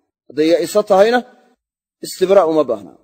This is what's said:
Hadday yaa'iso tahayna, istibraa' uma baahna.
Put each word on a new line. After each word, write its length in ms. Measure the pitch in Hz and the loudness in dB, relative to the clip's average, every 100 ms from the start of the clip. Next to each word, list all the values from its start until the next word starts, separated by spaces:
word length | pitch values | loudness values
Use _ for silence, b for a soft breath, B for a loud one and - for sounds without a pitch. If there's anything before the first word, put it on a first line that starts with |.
| _ _ _ | _ _ _
Hadday 180 | 131 156 | -4 0
yaa'iso 340 | 165 165 208 | 0 0 -4
tahayna, 360 | 208 190 214 240 - _ _ _ _ _ _ _ | 0 2 2 2 -4 _ _ _ _ _ _ _
istibraa' 440 | - - 180 196 160 | -16 -6 0 2 2
uma 160 | 160 | 0
baahna. 300 | 135 107 90 - | -2 -6 -10 -20